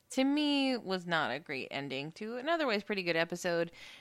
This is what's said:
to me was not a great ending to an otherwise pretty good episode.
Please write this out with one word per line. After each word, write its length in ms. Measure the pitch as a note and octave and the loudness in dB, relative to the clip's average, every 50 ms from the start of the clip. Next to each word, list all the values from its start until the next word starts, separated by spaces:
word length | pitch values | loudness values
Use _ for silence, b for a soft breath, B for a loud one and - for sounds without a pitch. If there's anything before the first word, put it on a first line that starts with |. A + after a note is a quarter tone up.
| B - | B -2
to 140 | - C4 C4+ | 0 2 4
me 500 | C#4 C#4+ D4+ D4+ D4 C#4+ C#4 C4+ C4 B3+ | 4 4 4 2 4 4 4 2 2 0
was 320 | A3 - F#3 F#3+ F3+ E3+ | -2 -2 -2 -4 -2 0
not 240 | F3 E3+ D#3 C#3+ A2+ | 0 2 2 2 2
a 80 | B2 D3 | 0 -4
great 300 | D#3+ - C#3+ C3 - - | -4 -6 -6 -6 -6 -4
ending 400 | - C#3 C#3 C#3 C3 C3+ C#3+ D#3+ | -4 -4 -4 -4 -4 -4 -6 -6
to 240 | - - G#3+ A3 A#3+ | -8 -8 -8 -8 -8
an 140 | B3 B3 D#4 | -4 -2 0
otherwise 340 | E4+ E4 D4+ B3+ G#3 G#3 - | 0 2 2 2 0 0 0
pretty 180 | - G#3+ G3 | -2 -4 -2
good 140 | F3+ E3+ E3 | 0 2 2
episode. 560 | E3 E3+ E3+ F3 F3 - F3+ E3+ E3+ E3+ E3+ B B B B B B | 2 2 0 -2 -2 0 0 2 2 0 0 B B B B B B